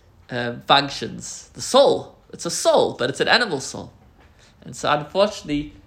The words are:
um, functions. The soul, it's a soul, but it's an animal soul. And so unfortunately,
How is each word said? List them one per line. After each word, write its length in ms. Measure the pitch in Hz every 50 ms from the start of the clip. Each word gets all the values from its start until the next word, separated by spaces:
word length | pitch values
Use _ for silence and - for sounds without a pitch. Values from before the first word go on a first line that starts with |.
| _ _ _ _ _ -
um, 300 | 131 123 120 120 120 -
functions. 880 | - - 143 139 143 139 - - 117 101 104 117 - - - - - - -
The 80 | -
soul, 560 | - - - 262 277 185 127 - - - - _ _ _ -
it's 120 | - -
a 60 | 170
soul, 420 | - - - 339 311 233 127 87 -
but 160 | - 123 131
it's 100 | 135 -
an 60 | 156
animal 320 | - - 226 240 208 156 131
soul. 340 | - - - 101 92 - - - - - _ _ - - _ _ _ _ _ - -
And 120 | - -
so 160 | - - -
unfortunately, 840 | 147 147 151 - - 190 202 202 - - - 147 147 147 147 151 - - -